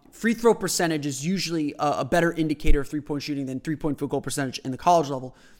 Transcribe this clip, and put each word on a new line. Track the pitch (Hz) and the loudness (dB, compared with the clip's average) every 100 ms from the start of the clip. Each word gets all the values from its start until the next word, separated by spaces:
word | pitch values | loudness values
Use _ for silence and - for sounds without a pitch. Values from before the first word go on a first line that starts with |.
| _ | _
free | - 220 | -4 -2
throw | 226 233 | 2 4
percentage | 220 180 - 170 156 | 4 0 0 0 0
is | 143 131 156 | -4 -4 -2
usually | 190 160 165 147 - | -2 -2 -2 -4 -2
a, | 147 - | -2 -2
a | 131 | 0
better | 175 170 | 2 2
indicator | 151 160 147 156 147 | 2 -2 2 6 6
of | 135 | 4
three-point | 151 143 147 | -6 -4 -6
shooting | 139 139 | -4 -6
than | 131 131 | -4 -6
three-point | 165 147 156 135 | -6 -4 -4 -4
field | 139 | -2
goal | 139 | -4
percentage | - 147 135 - | -4 -4 -4 -6
in | 135 | -8
the | 127 | -2
college | 175 175 139 | 4 4 2
level. | 135 127 - - | -4 -8 -16 -20